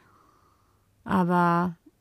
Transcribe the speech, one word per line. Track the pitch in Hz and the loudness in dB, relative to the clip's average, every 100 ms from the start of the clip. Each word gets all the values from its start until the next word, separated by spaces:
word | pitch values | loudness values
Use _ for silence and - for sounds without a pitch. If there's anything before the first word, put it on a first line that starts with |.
| _ _ _ _ _ _ _ _ _ _ | _ _ _ _ _ _ _ _ _ _
Aber | - 196 175 175 175 170 175 165 - _ | -4 -2 0 2 2 0 -2 -6 -18 _